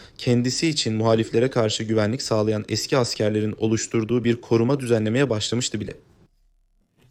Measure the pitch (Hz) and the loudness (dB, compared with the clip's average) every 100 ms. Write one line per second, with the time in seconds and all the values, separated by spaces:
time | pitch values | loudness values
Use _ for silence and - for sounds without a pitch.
0 | - - - 120 123 123 160 151 - 110 | -20 -6 0 2 2 0 -2 0 -2 0
1 | 113 113 113 117 131 127 107 - 110 110 | 2 2 2 2 2 2 0 0 -2 0
2 | 104 117 - 110 107 107 - 107 - 143 | 0 -2 -2 0 0 -2 -2 -6 -2 0
3 | 117 - 107 107 107 104 113 110 - 117 | 0 0 0 0 -2 -2 0 0 0 -2
4 | 110 123 117 117 - 113 117 143 127 117 | 0 0 0 -2 2 2 4 0 2 0
5 | 107 117 139 110 - 117 - 107 104 - | 2 0 0 0 -2 -2 -2 -4 -8 -12
6 | _ _ _ _ _ _ _ _ _ _ | _ _ _ _ _ _ _ _ _ _
7 | _ | _